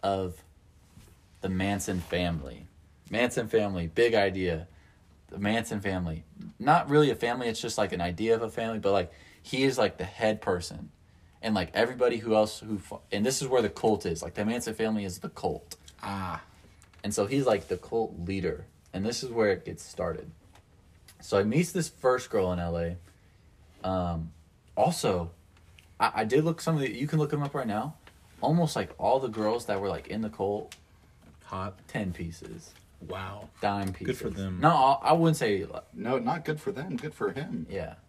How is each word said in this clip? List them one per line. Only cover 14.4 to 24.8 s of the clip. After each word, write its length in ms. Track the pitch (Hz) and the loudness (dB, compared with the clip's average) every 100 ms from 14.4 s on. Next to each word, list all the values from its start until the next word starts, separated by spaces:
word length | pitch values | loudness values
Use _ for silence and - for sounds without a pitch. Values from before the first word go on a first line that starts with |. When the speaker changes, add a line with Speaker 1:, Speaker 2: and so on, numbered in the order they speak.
Speaker 1:
Manson 300 | 104 120 120 | -2 -2 -4
family 300 | 107 110 107 | -4 -2 0
is 140 | 101 87 | -4 -6
the 100 | - | -10
cult. 460 | - 110 - - - - - | -6 -4 -4 -10 -20 -20 -14
Speaker 2:
Ah. 400 | 95 98 92 80 - - - - - - | -8 -6 -6 -8 -12 -20 -20 -20 -20 -10
Speaker 1:
And 100 | - | -6
so 120 | 104 101 | -2 0
he's, 200 | 135 127 | 2 2
like, 220 | 104 - | 2 0
the 80 | 92 | -6
cult 360 | - 113 110 - | -2 -2 -2 -4
leader. 420 | 87 95 87 76 - _ _ | -6 -2 -2 -4 -10 _ _
And 120 | 92 104 | -4 -4
this 160 | 120 | -4
is 80 | 131 | -4
where 200 | 117 107 | 2 4
it 140 | 90 | 2
gets 180 | - 85 | -2 -12
started. 460 | - - 87 82 - - - - _ _ - - - - | -14 -6 -4 -4 -10 -18 -20 -20 _ _ -20 -20 -20 -20
So 180 | - 101 | 0 2
he 60 | |
meets 280 | 104 131 170 | 4 4 2
this 160 | 185 156 | 0 -4
first 420 | - 127 127 - | 0 2 2 2
girl 220 | 110 92 | 0 2
in 60 | 90 | 0
L 180 | 85 85 | -2 -2
A. 180 | 85 87 - - _ _ _ _ - - | -2 -4 -14 -20 _ _ _ _ -20 -10
Um, 480 | 92 92 87 85 82 - - _ _ | -4 -2 0 -2 -6 -12 -20 _ _
also, 540 | - | 2